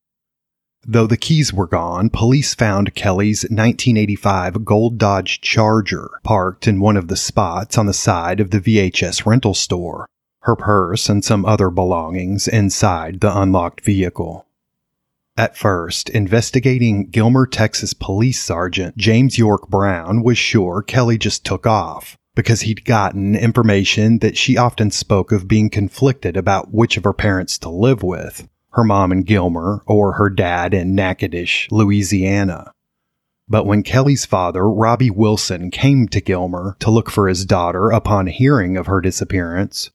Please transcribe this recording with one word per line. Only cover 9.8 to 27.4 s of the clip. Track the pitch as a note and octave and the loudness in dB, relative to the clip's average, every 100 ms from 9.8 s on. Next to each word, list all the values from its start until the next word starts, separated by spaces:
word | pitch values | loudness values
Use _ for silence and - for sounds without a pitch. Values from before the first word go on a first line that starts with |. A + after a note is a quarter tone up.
| F2 D#2 - _ _ _ | -6 -10 -14 _ _ _
her | - A2+ | -2 -2
purse | G#2 G#2 F2+ F#2+ - | 2 2 2 -2 0
and | G#2 | 0
some | - G#2+ F#2+ | 0 0 0
other | G#2+ F#2 | 2 0
belongings | F2 F#2 F2 D#2+ F2+ F2+ G2+ - | 0 0 -2 -4 -6 -4 -4 -2
inside | A2+ G2 - G#2+ F2 D#2+ F#2 | 0 0 2 0 -2 -6 -2
the | G#2 G2+ | -2 2
unlocked | F#2+ F#2+ F2 - - | 2 2 0 -4 -2
vehicle. | G2 F2+ - E2+ E2 - _ _ _ _ _ _ _ _ - | 0 0 -4 -8 -10 -18 _ _ _ _ _ _ _ _ -4
At | A2+ - | -4 -2
first, | G#2+ F2+ E2+ - - | -2 0 -4 -8 -4
investigating | A#2 F#2+ A2+ - C3+ B2+ B2+ A#2 G2+ G2 | -2 0 0 0 0 0 2 2 0 -2
Gilmer, | A2+ A2+ C3 B2+ | 0 4 4 2
Texas | - A2 - G2 - | 0 -2 -2 -8 -8
Police | - G2 B2+ B2 | -4 0 0 0
Sergeant | - E2+ F2+ F#2+ F2 - | -4 -4 -4 -4 -6 -2
James | G#2 A2 C3+ A#2 | 2 4 4 4
York | A2 G2+ - | 2 2 0
Brown | G2 G2 F2 E2 G#2+ | 0 0 -2 -2 0
was | A#2 A2+ | 2 0
sure | - A#2 F2+ F2+ | 0 0 0 -2
Kelly | - C3 A#2+ A2+ | -2 0 2 0
just | G#2+ - | -2 -4
took | - F#2+ A#2+ | -6 -4 0
off | G#2+ E2 - - - _ - | 0 -2 -10 -18 -20 _ -4
because | G#2+ A2 | 0 0
he'd | A2+ G#2+ - | -2 -4 0
gotten | A2+ G2 G2 G2 G#2+ | 0 0 -2 -2 0
information | A#2 A#2 A2 G2 F#2+ - G#2+ A2+ | 0 2 2 2 2 2 2 4
that | A2 - | 2 0
she | - C3 | 0 2
often | B2 - G#2 | 2 0 -2
spoke | - - G2+ F2+ | -2 0 0 2
of | G#2+ F#2 | -2 2
being | A2 G#2+ | 2 2
conflicted | G#2 G2+ - C3+ B2+ F#2 E2+ | 0 -4 0 0 0 -4 -2
about | F#2 F#2+ - | 0 -2 -2
which | G#2+ A#2 - | 0 0 0
of | |
her | G2 | -2
parents | F#2+ G#2+ F#2 | 0 0 0